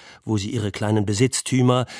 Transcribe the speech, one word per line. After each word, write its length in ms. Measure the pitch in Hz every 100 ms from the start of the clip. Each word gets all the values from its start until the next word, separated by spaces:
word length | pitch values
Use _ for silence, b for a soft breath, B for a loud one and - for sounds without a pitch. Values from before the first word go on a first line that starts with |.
| B B -
wo 100 | 110
sie 140 | 101
ihre 240 | 117 104
kleinen 320 | - 107 107 101
Besitztümer, 800 | 101 127 - - 131 123 123 120